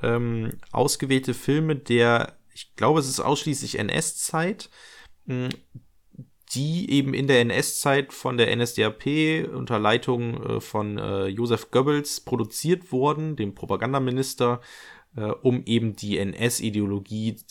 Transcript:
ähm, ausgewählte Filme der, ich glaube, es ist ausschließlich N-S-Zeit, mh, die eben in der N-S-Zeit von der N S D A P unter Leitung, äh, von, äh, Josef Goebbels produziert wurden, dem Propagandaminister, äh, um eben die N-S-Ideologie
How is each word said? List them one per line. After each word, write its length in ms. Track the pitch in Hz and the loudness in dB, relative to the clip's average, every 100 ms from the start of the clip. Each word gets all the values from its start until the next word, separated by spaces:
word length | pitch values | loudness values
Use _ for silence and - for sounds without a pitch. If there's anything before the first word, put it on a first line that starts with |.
ähm, 500 | 120 120 120 113 110 - - | 0 0 0 -2 -4 -6 -6
ausgewählte 640 | - 139 - 135 131 131 | 0 0 0 2 2 2
Filme 420 | 117 - 147 156 139 | -2 0 2 2 -2
der, 640 | - 120 117 117 - - _ | 2 6 6 4 0 -8 _
ich 200 | - - - | -20 -20 0
glaube, 240 | 110 156 | 4 4
es 80 | 131 | 2
ist 100 | - | -2
ausschließlich 580 | - 143 151 139 113 - | 0 0 0 -4 -4 -4
N-S-Zeit, 920 | 110 156 - - - 160 175 226 - - - - - - - | -2 0 -2 -4 -4 -2 -2 -4 -12 -20 -20 -20 -20 -18 -8
mh, 240 | 127 123 - _ - - _ _ - - _ - | -4 -4 -8 _ -20 -20 _ _ -20 -20 _ -8
die 360 | 127 151 170 - | -4 -2 -2 2
eben 240 | 139 135 | 2 2
in 140 | 135 139 | 0 4
der 120 | 127 | 4
N-S-Zeit 680 | 120 110 - - 143 139 135 | 4 2 -2 0 2 2 0
von 240 | - 127 120 | -6 -4 2
der 140 | 110 | 2
N 100 | 117 | 2
S 140 | 120 | 0
D 100 | - | 0
A 60 | 107 | -2
P 540 | - 143 151 156 160 160 | 0 -2 2 2 0 -2
unter 320 | - 123 113 | -6 -2 0
Leitung, 640 | 107 120 - 123 120 117 | 2 2 2 -2 -2 -4
äh, 160 | 113 113 | -4 -4
von, 380 | - 107 104 104 | -4 -4 -4 -4
äh, 280 | 104 98 98 | -4 -2 -2
Josef 440 | 101 120 110 - | -2 0 0 2
Goebbels 500 | 123 135 147 143 - | 2 4 0 -2 -8
produziert 680 | - 120 110 - 156 180 - | -4 -2 -2 -4 0 0 0
wurden, 460 | 127 143 147 156 139 | 0 0 0 -4 -4
dem 180 | 101 | -4
Propagandaminister, 1040 | 98 - 98 117 135 127 127 135 - 120 120 - - - - _ | -6 -4 -2 0 0 0 0 -2 0 0 0 -6 -20 -20 -20 _
äh, 80 | - 107 | -8 -6
um 360 | - 131 123 - | 0 2 2 2
eben 280 | 117 113 | 0 0
die 240 | 101 104 95 | -4 -2 -2
N-S-Ideologie 1160 | 98 - 120 - 110 104 101 101 98 110 110 110 - | -2 -2 -2 0 -2 0 0 -2 -4 -4 -4 -6 -14